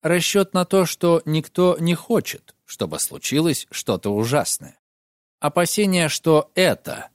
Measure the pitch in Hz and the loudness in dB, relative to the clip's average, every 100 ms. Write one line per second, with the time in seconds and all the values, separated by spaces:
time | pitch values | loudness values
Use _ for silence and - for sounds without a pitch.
0 | 156 175 165 202 190 185 180 190 175 - | 0 0 2 0 0 -2 0 2 0 0
1 | 175 170 151 156 151 - 180 170 165 170 | 2 2 2 -4 -2 0 2 2 0 -2
2 | - 226 - - _ _ _ - 90 76 | 0 -2 -2 -12 _ _ _ -8 -8 -6
3 | - - - 139 165 139 - - - 95 | -8 -8 -2 0 0 -2 -6 -10 -4 -2
4 | 101 104 113 139 104 - - _ _ _ | -2 -2 0 0 -2 -8 -10 _ _ _
5 | _ _ _ _ 147 175 175 - 208 180 | _ _ _ _ -4 0 -2 0 0 2
6 | 160 - 165 151 156 - 180 107 - - | 0 -2 2 2 2 0 0 0 -8 -14
7 | - | -14